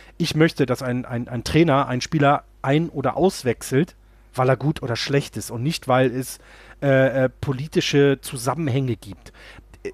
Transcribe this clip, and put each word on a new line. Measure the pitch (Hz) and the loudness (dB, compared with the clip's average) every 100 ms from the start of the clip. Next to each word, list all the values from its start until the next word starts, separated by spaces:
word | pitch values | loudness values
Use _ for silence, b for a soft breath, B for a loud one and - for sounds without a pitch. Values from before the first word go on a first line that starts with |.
| b b | b b
Ich | 170 151 | -4 2
möchte, | 160 - 127 | 2 2 0
dass | 123 | 0
ein, | 127 123 123 | -2 -6 -4
ein, | 120 120 | -8 -6
ein | 120 - | -8 0
Trainer | 151 165 139 135 | 2 4 4 0
einen | 127 | -4
Spieler | - 156 143 147 - - | -2 2 4 2 -2 -8
ein- | 135 147 165 | -2 0 0
oder | 147 127 127 | -4 -4 0
auswechselt, | 180 - 123 110 - 131 185 - _ _ _ - | 0 0 -4 -4 -2 -2 -2 -6 _ _ _ -2
weil | 127 | 2
er | 127 | 2
gut | 143 156 | 0 -2
oder | 123 113 | -4 -6
schlecht | - 139 - 110 | -2 -2 -2 -10
ist | - | -10
und | 117 | -4
nicht, | 135 - - | -4 -4 2
weil | 127 131 | 2 4
es, | 123 - - b b b b | 0 -8 -12 b b b b
äh, | 143 135 131 131 131 | 2 4 4 2 0
äh, | |
politische | - - 131 156 175 - 143 143 135 | -2 -6 -4 -2 -2 2 4 4 2
Zusammenhänge | - 127 120 165 151 135 127 107 | -4 -6 -4 -2 -2 -2 -2 -4
gibt. | 104 95 - b b b - - - | -8 -18 -20 b b b -20 -14 -14